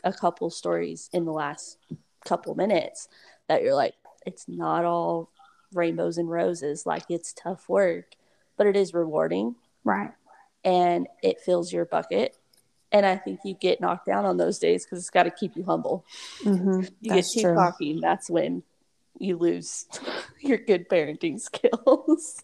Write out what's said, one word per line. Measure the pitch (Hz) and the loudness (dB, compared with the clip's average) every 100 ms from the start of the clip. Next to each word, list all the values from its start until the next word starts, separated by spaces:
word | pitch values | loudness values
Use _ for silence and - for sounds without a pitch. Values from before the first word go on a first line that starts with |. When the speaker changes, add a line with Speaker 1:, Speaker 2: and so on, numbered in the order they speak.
Speaker 1:
a | 185 | -6
couple | - 175 - 170 | -2 -2 -2 -8
stories | - 175 170 170 165 - | -6 -4 -2 -4 -8 -6
in | 180 | -4
the | 165 | -4
last | 156 143 151 - - - 165 _ _ | -4 -6 -8 -16 -20 -16 -18 _ _
couple | - 175 165 | -4 -4 -4
minutes | 160 196 180 - - - _ - _ - | -2 2 0 0 -12 -20 _ -20 _ -2
that | 160 | 0
you're | 113 | 2
like, | 139 123 - - _ | 2 0 -2 -20 _
"It's | - - - | -16 -14 -12
not | 175 160 160 175 | -6 -2 0 0
all | 170 170 170 165 _ - _ _ | 0 -2 -4 -6 _ -20 _ _
rainbows | 180 170 165 170 165 | -2 -2 0 -2 -2
and | 170 | -4
roses." | 170 180 170 143 156 170 | 0 -2 -2 -6 -6 -4
Like, | 160 - | -6 -4
it's | 170 - | -8 -8
tough | - 175 185 - | -12 -10 -10 -2
work, | 196 185 170 - _ _ _ _ - | 2 2 0 -10 _ _ _ _ 0
but | 208 | 2
it | 202 | 4
is | 180 | 2
rewarding. | 170 160 156 160 180 226 240 _ _ | 0 0 0 0 0 -2 -6 _ _
Speaker 2:
Right. | - 196 220 - _ - _ _ | -2 -2 -2 -12 _ -20 _ _
Speaker 1:
And | 190 180 175 175 175 - | 2 4 4 2 -2 -2
it | 190 - | -2 0
fills | - 175 175 | 0 0 0
your | 175 | -4
bucket. | 170 165 - 196 - _ _ _ _ _ - | -2 -2 -2 -2 -2 _ _ _ _ _ 2
And | 208 | 4
I | 196 190 | 4 0
think | 196 185 | -4 -10
you | 196 | -10
get | 185 180 180 | -2 0 0
knocked | 180 175 - | 0 -2 -2
down | 196 | 0
on | 196 180 | 2 2
those | 175 - | 0 2
days | 170 185 - | 2 2 0
'cause | 175 | -12
it's | - | 0
gotta | 180 175 | 4 4
keep | - 202 - | 2 -8 -6
you | |
humble. | 190 175 - 185 - - - - | -2 -2 0 -4 -6 -18 -16 -4
Speaker 2:
Mm-hmm. | 208 190 190 185 190 - | 2 2 4 2 -2 -8
Speaker 1:
You | 220 | 2
Speaker 2:
That's | 185 175 | 2 2
Speaker 1:
get | 233 | 2
too | 185 | 4
Speaker 2:
true. | |
Speaker 1:
cocky, | 170 180 - 147 | 6 4 2 -6
and | 165 | -2
that's | 165 - - | 0 0 0
when | 165 151 180 - _ _ _ _ - | 0 0 -4 -8 _ _ _ _ -8
you | 196 170 | -4 2
lose | 170 175 165 - - - - | 2 0 -6 -12 -12 -12 -10
<laughs> | - - - | -10 -12 -8
your | 277 220 | 0 0
good | - 180 170 | 4 2 4
parenting | 180 151 151 170 202 | 2 2 -2 -4 -6
skills. | - - - 226 269 - - 320 - - | -8 0 0 2 4 4 4 0 0 -16